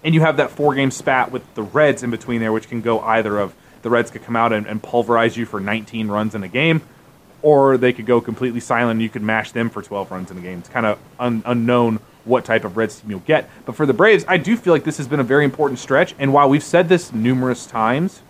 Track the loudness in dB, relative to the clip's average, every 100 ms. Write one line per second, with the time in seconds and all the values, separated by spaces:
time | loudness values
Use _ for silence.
0 | 2 4 4 2 -2 0 0 2 0 0
1 | 0 0 0 -4 -10 -10 -4 2 2 2
2 | -4 -8 -4 -4 -2 -2 -4 -6 -2 -2
3 | 0 0 0 -2 -4 -8 _ -12 0 0
4 | 0 -8 -6 0 0 0 -4 -8 -2 -2
5 | 2 2 2 -2 -8 -6 -4 -6 -6 -8
6 | -4 -4 -4 -6 -6 -2 0 0 -4 -20
7 | _ _ _ _ 4 6 6 4 2 0
8 | 0 0 0 -6 -4 -6 -2 0 0 0
9 | -4 -4 -2 -2 -4 -4 -4 -6 -10 -10
10 | -10 -10 -12 -14 -12 -14 -8 -2 -2 -2
11 | -10 -6 -4 -4 -2 -2 2 2 2 -2
12 | -8 _ -2 -2 2 -2 -2 -4 -4 -6
13 | -12 -10 0 0 0 -14 -14 -2 0 4
14 | 4 4 2 -2 0 -2 2 2 0 -8
15 | -4 -2 2 2 2 0 -2 -2 0 0
16 | 0 -2 2 4 6 4 2 2 4 2
17 | 0 -2 0 0 0 -4 -6 -2 0 0
18 | -2 -6 _